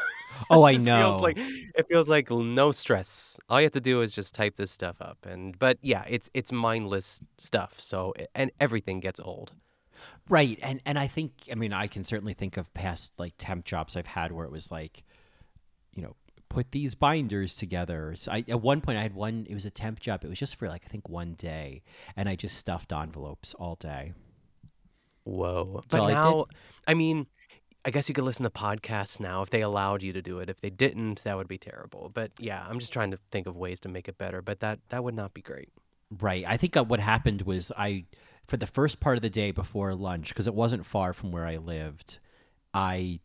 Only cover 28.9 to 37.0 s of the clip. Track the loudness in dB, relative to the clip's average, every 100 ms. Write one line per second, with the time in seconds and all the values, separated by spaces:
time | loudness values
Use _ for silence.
28.9 | -4 -4 -6 -6 -4 0 0 2 2 2
29.9 | 0 -2 -6 -6 -8 -8 -8 -8 2 2
30.9 | 2 -4 -4 -4 -6 -6 -10 -14 -16 -16
31.9 | -14 -10 -8 -8 -8 -10 -8 -8 -8 -6
32.9 | -2 -2 -4 -6 -6 -6 -6 -8 -8 -8
33.9 | -10 -10 -8 -8 -8 -8 -4 -4 -6 -6
34.9 | -6 -4 -6 -8 -10 -14 -14 -16 _ _
35.9 | _ -16 -2 0 0 0 2 4 4 4
36.9 | 2